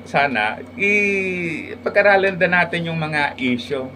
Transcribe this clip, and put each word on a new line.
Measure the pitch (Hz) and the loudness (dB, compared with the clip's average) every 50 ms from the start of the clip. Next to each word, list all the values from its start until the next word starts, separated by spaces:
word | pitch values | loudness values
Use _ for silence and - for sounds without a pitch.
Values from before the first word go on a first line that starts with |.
| - | -12
sana, | - - 151 139 143 123 107 107 107 104 - - - - | 0 2 2 2 2 2 0 0 0 -2 -6 -12 -14 -6
i-pag-aralan | - 196 202 208 208 208 202 196 196 190 185 185 180 175 165 156 123 85 - - - - 226 - 208 196 202 196 196 190 196 190 | -2 0 2 2 2 2 2 0 -2 -2 -2 -4 -4 -4 -6 -6 -8 -8 -10 -12 -6 -6 0 2 4 6 6 6 6 4 2 2
din | 170 185 170 | 2 0 2
natin | 180 180 170 - - 170 165 165 | 4 2 2 0 -2 -4 -4 -4
yung | 165 165 | -4 -4
mga | 156 151 156 147 143 139 - - | -4 -2 0 -2 -2 -2 -2 -2
issue. | 135 127 123 120 - - 143 135 127 131 - | 0 0 0 0 -2 -4 -4 -4 -4 -8 -12